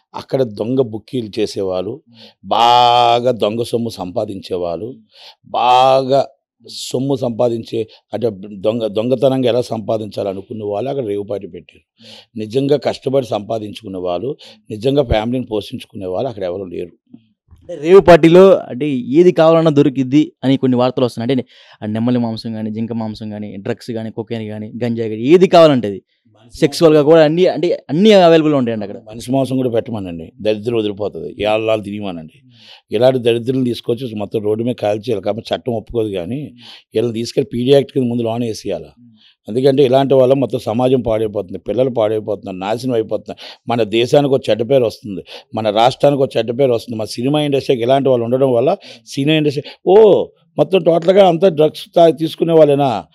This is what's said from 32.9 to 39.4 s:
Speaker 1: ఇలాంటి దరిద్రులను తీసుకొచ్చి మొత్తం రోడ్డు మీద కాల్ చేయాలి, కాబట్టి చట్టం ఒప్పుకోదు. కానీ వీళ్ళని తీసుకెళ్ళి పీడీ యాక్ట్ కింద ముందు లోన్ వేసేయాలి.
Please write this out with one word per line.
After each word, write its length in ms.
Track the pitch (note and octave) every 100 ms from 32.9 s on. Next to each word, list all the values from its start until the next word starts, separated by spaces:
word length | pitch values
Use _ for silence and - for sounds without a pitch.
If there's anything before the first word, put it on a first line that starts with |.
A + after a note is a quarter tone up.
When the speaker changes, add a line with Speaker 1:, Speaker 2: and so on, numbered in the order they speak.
| G#2
Speaker 1:
ఇలాంటి 240 | B2+ C3
దరిద్రులను 440 | A#2 A#2+ A#2 C3
తీసుకొచ్చి 520 | B2 A2 - A#2 C3 G#2
మొత్తం 260 | G2+ A2+
రోడ్డు 220 | G#2 A2
మీద 120 | A#2+ A2+
కాల్ 240 | G#2 A2
చేయాలి, 220 | G#2+ G2+
కాబట్టి 340 | G2+ G#2+ - F#2+
చట్టం 180 | C3
ఒప్పుకోదు. 380 | A2+ - A#2 A2
కానీ 420 | F#2+ E2+ C3+ A#2+ A#2+ - - _ A2
వీళ్ళని 180 | A#2+
తీసుకెళ్ళి 360 | A2+ A#2 - G#2
పీడీ 180 | A#2+ B2
యాక్ట్ 200 | C#3 C3
కింద 180 | C#3 B2
ముందు 140 | A#2+
లోన్ 200 | A2+ A#2
వేసేయాలి. 420 | A#2 G#2 G2+ E2+ E2 _ A#2+ A2+ _ _